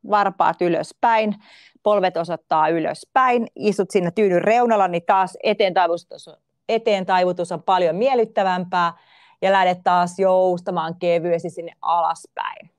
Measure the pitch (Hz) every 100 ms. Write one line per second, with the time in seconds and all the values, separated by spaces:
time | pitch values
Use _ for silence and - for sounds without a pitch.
0 | 208 208 202 185 170 170 175 160 165 -
1 | 233 226 214 208 _ - - _ 208 208
2 | 185 175 170 165 _ 156 156 170 156 139
3 | - 262 262 247 226 - 208 196 185 202
4 | 175 170 202 208 202 233 240 214 185 175
5 | 170 190 185 - - 202 196 180 175 170
6 | _ - - 151 _ _ - 233 226 196
7 | 185 185 180 180 170 165 - 185 170 170
8 | 254 247 220 220 190 180 180 180 170 -
9 | _ _ _ _ 190 196 180 180 185 180
10 | 175 180 190 185 185 175 180 180 160 170
11 | 180 170 170 170 175 160 165 - - 170
12 | 165 165 - - - - -